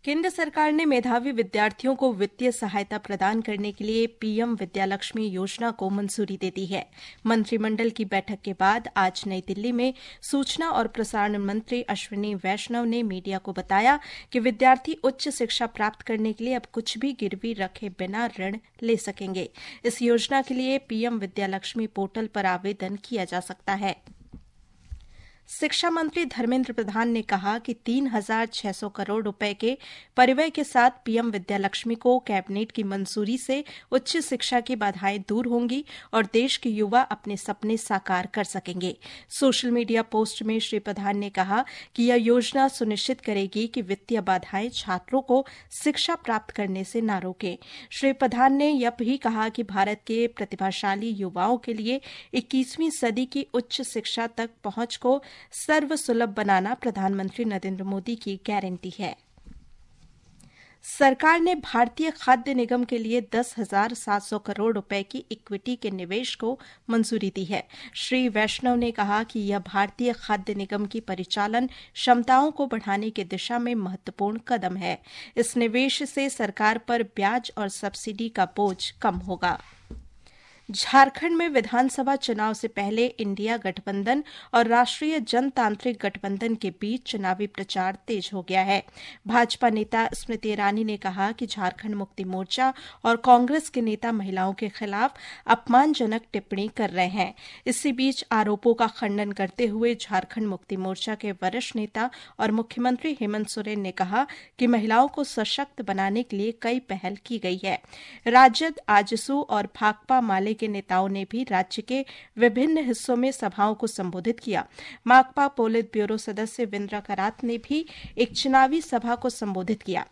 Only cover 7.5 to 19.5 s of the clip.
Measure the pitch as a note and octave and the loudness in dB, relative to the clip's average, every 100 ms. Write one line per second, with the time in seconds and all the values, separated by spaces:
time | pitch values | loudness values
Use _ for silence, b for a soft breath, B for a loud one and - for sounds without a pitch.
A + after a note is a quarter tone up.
7.5 | A3+ A3 G#3+ A3+ A3+ G3+ G3 F#3+ G3+ - | -2 0 0 -2 -2 -2 -2 -4 -10 -8
8.5 | F#3 F#3+ A3+ - - F#3 - G3+ F#3 F3+ | 0 2 2 -2 0 0 0 -6 -6 -6
9.5 | F#3+ A#3 A#3+ B3+ B3+ B B - C#4 C4+ | -4 -2 0 -2 -2 B B -2 -2 0
10.5 | - E4 A#3 A3 - A3 G#3+ G#3 G#3 G3 | -2 0 0 0 -4 -4 0 0 0 -2
11.5 | G#3+ A3 B3 - G3+ - G3+ G#3 G3+ F#3 | -4 -2 -4 -4 -6 -6 -6 -4 -4 -2
12.5 | G3+ - A#3+ A#3 A#3+ A3 F#3 G3 F#3+ - | -4 -4 -2 0 0 -2 -6 -6 -6 -6
13.5 | F#3+ - G3 A#3+ D4 B B B B3 A#3 | -8 0 4 4 4 B B B 0 0
14.5 | G#3+ B3+ C4 C4 D#4+ C4+ C4 D4 C#4 A#3 | 4 6 6 2 0 -2 0 -6 -4 -4
15.5 | - A3+ - G#3+ - - A3 A3 G#3+ A3+ | -2 -4 -2 -4 -4 -6 -2 -2 -2 -4
16.5 | B3+ A#3 - A3+ A3 C4+ B3+ G3+ F#3+ A3+ | -4 -4 -6 -6 -4 -4 -2 -4 -4 -6
17.5 | G#3+ F#3 - G#3 F3+ F#3 G#3 A#3 G3 F#3+ | -4 -6 -6 -12 -6 -6 -4 -4 -4 -6
18.5 | A3 b - A#3 A3+ G3+ G3 F#3+ F#3 - | -6 b -6 0 0 0 -8 -6 -6 -6